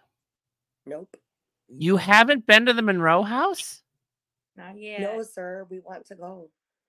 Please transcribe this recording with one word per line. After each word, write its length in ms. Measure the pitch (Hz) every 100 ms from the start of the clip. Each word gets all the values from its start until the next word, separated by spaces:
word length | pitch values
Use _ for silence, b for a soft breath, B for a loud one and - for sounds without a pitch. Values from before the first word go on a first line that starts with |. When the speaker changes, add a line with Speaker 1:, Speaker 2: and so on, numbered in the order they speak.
| _ _ _ _ _ _ _ _ 139
Speaker 1:
Nope. 300 | 151 185 - _ _ _ _ _
Speaker 2:
You 280 | 131 160 190
haven't 480 | - 208 233 285 220
been 200 | 214 240
to 80 |
the 80 | 233
Monroe 420 | 214 185 165 170
house? 580 | 208 247 370 349 - - _ _ _ _ _ _ _ 190
Speaker 3:
Not 200 | 180 202
yet. 220 | 214 208
Speaker 1:
No, 220 | 196 226
sir. 420 | 220 - 180 185 185
We 100 | 185
want 260 | 180 185 -
to 80 | 190
go. 340 | 175 190 160 _ _ _